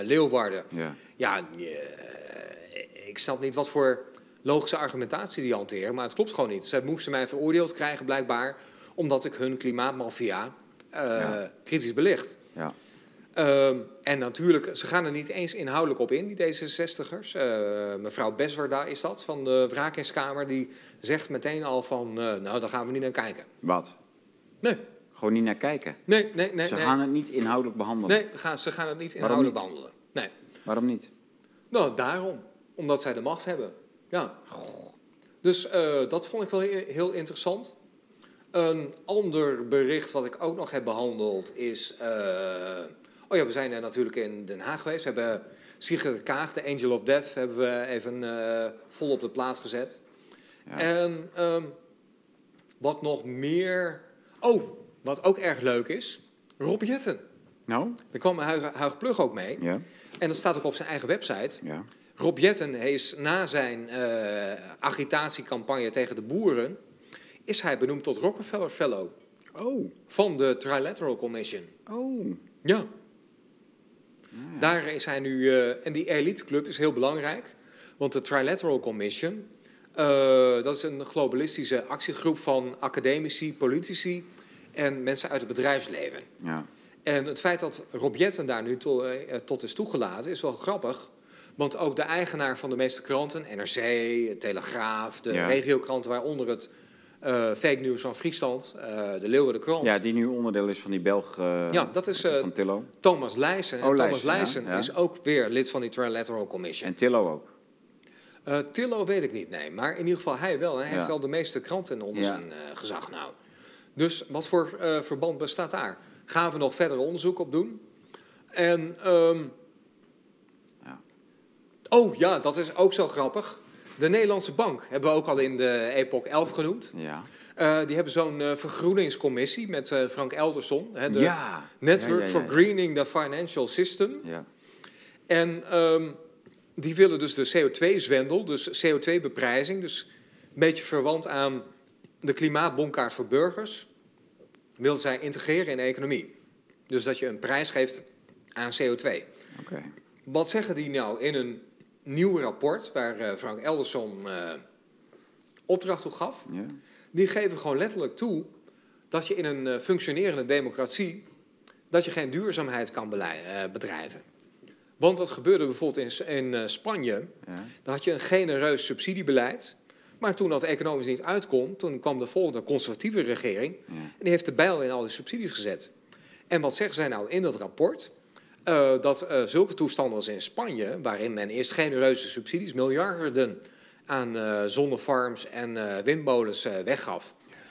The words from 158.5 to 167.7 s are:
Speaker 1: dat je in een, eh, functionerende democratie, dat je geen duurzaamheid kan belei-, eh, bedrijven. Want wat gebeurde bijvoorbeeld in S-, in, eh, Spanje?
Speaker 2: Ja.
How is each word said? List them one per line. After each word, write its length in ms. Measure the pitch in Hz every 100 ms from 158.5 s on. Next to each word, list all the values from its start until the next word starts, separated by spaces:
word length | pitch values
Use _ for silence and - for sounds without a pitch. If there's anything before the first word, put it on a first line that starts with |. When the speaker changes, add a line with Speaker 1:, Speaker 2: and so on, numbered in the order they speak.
| - _ _ _ _ -
Speaker 1:
dat 180 | 165 160
je 80 | 196
in 100 | 156
een, 220 | 139 131
eh, 120 | 123
functionerende 640 | 156 180 165 147 196 143 123
democratie, 800 | 143 127 - 123 - 180 190 - - _ _ - - -
dat 160 | 170 175
je 60 |
geen 180 | 165 135
duurzaamheid 600 | 151 208 165 139 123 110
kan 180 | - 107
belei-, 320 | 101 85 80 87
eh, 260 | 98 95
bedrijven. 500 | 95 - 80 76 - - _ _ _ - - _ -
Want 200 | 170 180
wat 120 | 175
gebeurde 360 | - 135 190 143
bijvoorbeeld 320 | 123 160 151 120
in 60 |
S-, 80 | -
in, 340 | - 139 127
eh, 80 | 120 107
Spanje? 640 | - 220 202 123 104 170 - -
Speaker 2:
Ja. 60 | 90 107